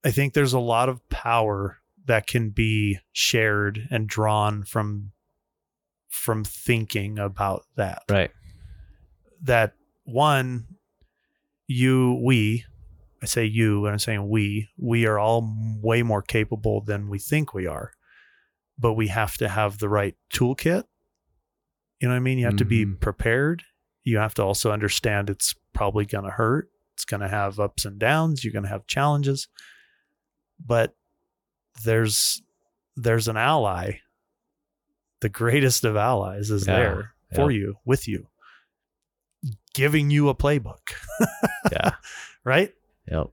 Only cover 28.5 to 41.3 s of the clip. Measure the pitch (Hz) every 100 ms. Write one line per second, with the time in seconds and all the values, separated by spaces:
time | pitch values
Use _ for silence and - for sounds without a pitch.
28.5 | 107 98 101 - - 143 147 139 135 -
29.5 | - - - _ _ _ _ _ _ _
30.5 | _ 135 117 113 _ _ _ _ _ _
31.5 | _ _ - 110 113 110 104 - - _
32.5 | _ _ _ _ - 117 113 110 110 127
33.5 | 156 107 90 95 101 _ _ _ _ _
34.5 | _ _ _ _ _ _ _ 110 - 117
35.5 | 139 135 123 117 104 110 120 95 101 107
36.5 | 104 98 95 117 95 107 _ _ 120 143
37.5 | 110 101 101 123 135 - 98 - _ -
38.5 | _ _ _ _ _ _ _ _ _ 139
39.5 | 107 _ - 139 156 143 147 143 131 143
40.5 | 147 98 - - - - 640 -